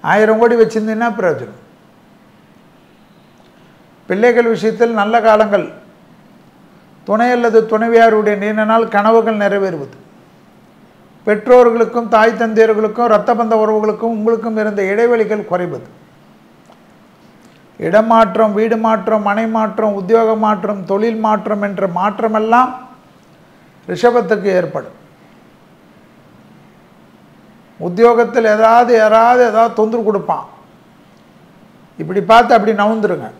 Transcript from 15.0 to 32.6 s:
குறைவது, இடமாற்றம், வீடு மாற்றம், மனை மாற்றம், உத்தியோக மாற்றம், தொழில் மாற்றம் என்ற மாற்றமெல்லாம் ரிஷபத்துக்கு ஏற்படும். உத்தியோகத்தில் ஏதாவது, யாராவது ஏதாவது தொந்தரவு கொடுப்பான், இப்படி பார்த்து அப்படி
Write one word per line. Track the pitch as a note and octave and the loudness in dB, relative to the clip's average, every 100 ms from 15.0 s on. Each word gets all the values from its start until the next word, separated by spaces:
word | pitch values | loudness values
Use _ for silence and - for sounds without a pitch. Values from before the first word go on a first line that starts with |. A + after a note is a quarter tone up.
| A#3 A#3 G#3+ G#3+ - | 0 0 -2 -4 -4
குறைவது, | F3+ F3 C3 - - _ _ _ _ _ _ _ - _ _ _ _ _ _ - _ _ - E3 | -6 -6 -10 -14 -20 _ _ _ _ _ _ _ -20 _ _ _ _ _ _ -20 _ _ -8 0
இடமாற்றம், | G3+ A3+ A3+ A3 A3+ G#3+ G3+ | 0 2 2 2 2 0 0
வீடு | A3+ A3+ A3 | -2 -2 0
மாற்றம், | A3 A3 G#3+ G3+ | -2 -2 -2 -2
மனை | G#3 A3+ A3 | -4 -2 -2
மாற்றம், | G#3+ G#3+ A3 G3 | -4 -2 -4 -4
உத்தியோக | F#3 A3+ A3 A3 G#3+ | 0 0 2 0 -2
மாற்றம், | G#3 G#3+ G3+ E3+ | -2 -4 -8 -4
தொழில் | G3 A3+ A3 A3 | -2 -2 -2 -2
மாற்றம் | G#3+ G3+ G#3 G3+ | -2 -4 -6 -6
என்ற | G3 F#3+ F3 | -4 -4 -2
மாற்றமெல்லாம் | G3+ G3+ A3+ A3 A3 A#3 B3+ - - - _ _ _ _ _ _ _ _ - | -4 -4 -4 -2 0 2 0 -4 -18 -20 _ _ _ _ _ _ _ _ -12
ரிஷபத்துக்கு | F3+ A#3+ A#3+ G3 G#3+ G3 F3+ | 0 2 2 -2 -2 0 -2
ஏற்படும். | E3 - - - - _ _ _ _ _ _ _ _ _ _ _ _ - - - - _ _ _ _ _ _ _ - - _ - | -4 -8 -12 -20 -20 _ _ _ _ _ _ _ _ _ _ _ _ -20 -20 -20 -20 _ _ _ _ _ _ _ -20 -20 _ -10
உத்தியோகத்தில் | E3+ F3+ A#3 A#3 A#3 B3 A3+ G#3+ | -8 2 2 4 0 0 0 2
ஏதாவது, | A3 A#3 A#3+ A3+ | 4 4 4 2
யாராவது | G#3+ A3 A#3 B3 A#3+ | 4 4 4 4 2
ஏதாவது | G#3+ A#3 G#3 | 2 0 0
தொந்தரவு | A3 A#3+ G#3+ | -2 -2 -2
கொடுப்பான், | G3 D#3 D3+ - - - _ _ _ _ _ _ _ _ _ - _ _ - | -4 -4 -8 -8 -20 -20 _ _ _ _ _ _ _ _ _ -20 _ _ -14
இப்படி | D#3+ F#3+ F3+ | -6 -6 4
பார்த்து | A3+ A#3 | 4 4
அப்படி | A#3 | 2